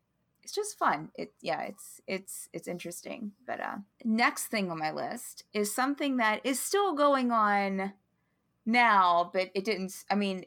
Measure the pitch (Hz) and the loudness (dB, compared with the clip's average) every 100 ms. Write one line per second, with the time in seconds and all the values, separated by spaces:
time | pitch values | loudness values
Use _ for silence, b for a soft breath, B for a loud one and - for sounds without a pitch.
0 | _ _ _ _ - - 415 - 302 151 | _ _ _ _ -10 -6 -6 -2 0 0
1 | 160 - - _ - 151 - - - - | -4 -10 -12 _ -6 -4 -6 -10 -18 -16
2 | - 190 190 - - 175 190 180 170 175 | -8 -8 -8 -16 -14 -12 -10 -10 -10 -12
3 | - - 208 - - - - 208 202 _ | -12 -12 -12 -12 -10 -8 -6 -8 -12 _
4 | 233 220 254 294 - 220 185 165 156 151 | -2 2 2 0 -4 -4 -2 -4 -4 -4
5 | 127 139 - - - 214 208 - 262 285 | -6 -8 -12 -18 -8 -2 -2 0 0 0
6 | 285 254 220 214 247 262 - 392 403 294 | 0 2 2 0 -2 -2 0 2 2 4
7 | 294 277 247 233 208 202 196 190 196 - | 4 4 2 2 4 4 2 0 -4 -8
8 | _ _ _ _ _ _ - 240 233 208 | _ _ _ _ _ _ 0 4 6 8
9 | 180 170 175 190 185 202 196 190 190 - | 6 6 2 0 -2 -2 -2 -2 -4 -8
10 | - 202 196 190 | -2 0 0 -4